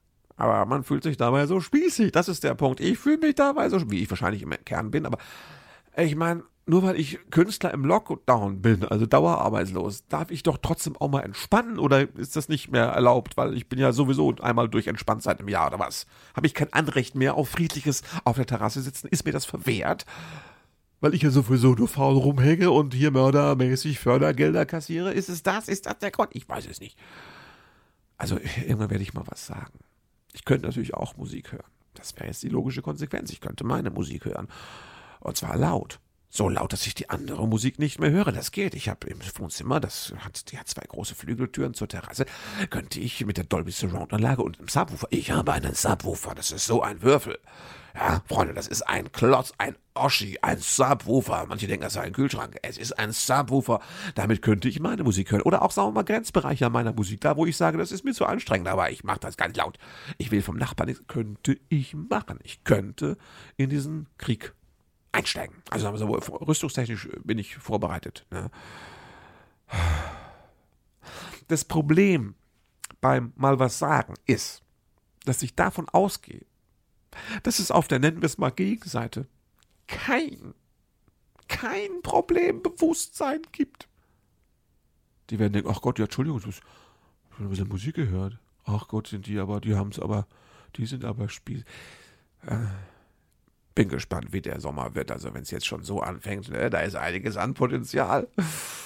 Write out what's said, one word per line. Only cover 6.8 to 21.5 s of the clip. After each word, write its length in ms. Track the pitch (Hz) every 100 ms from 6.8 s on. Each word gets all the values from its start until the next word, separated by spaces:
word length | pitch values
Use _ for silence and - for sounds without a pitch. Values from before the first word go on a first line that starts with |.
weil 140 | 190 175
ich 220 | 143 - -
Künstler 440 | 160 190 - 175
im 100 | 143
Lockdown 800 | 135 208 - - - 117 101 95
bin, 240 | 113 95
also 200 | 107 107
dauerarbeitslos, 1000 | 113 139 165 170 107 104 92 92 98 - -
darf 240 | 147 165
ich 120 | 156
doch 140 | 165 -
trotzdem 380 | - 165 156
auch 140 | - 143
mal 140 | 139
entspannen? 540 | - - - 233 233 220
Oder 380 | 143 135 139
ist 220 | - 127 156
das 100 | 151
nicht 240 | 151 -
mehr 140 | 123
erlaubt? 500 | 120 123 123 123 -
Weil 220 | - 127 123
ich 100 | -
bin 120 | 127
ja 120 | 135
sowieso 420 | 120 135 139 143 -
einmal 320 | 123 117 113
durch 180 | 113 -
entspannt 360 | 110 - 110
seit 160 | - -
einem 100 | 101
Jahr 180 | 92 80
oder 120 | 98
was. 280 | 90 - - - -
Habe 140 | - 151
ich 60 |
kein 180 | - 147
Anrecht 440 | - 156 135 117
mehr 180 | 131 135
auf 140 | 151 131
friedliches 540 | - 170 147 147 135 - 170
auf 140 | - 120
der 80 |
Terrasse 360 | 123 110 110 139
sitzen? 280 | 131 - -
Ist 160 | 170
mir 80 | -
das 100 | 139
verwehrt? 640 | - - 131 104 - - - - - - - - _ _ _ -
Weil 140 | 151
ich 60 | 151
ja 100 | 151
sowieso 420 | 135 127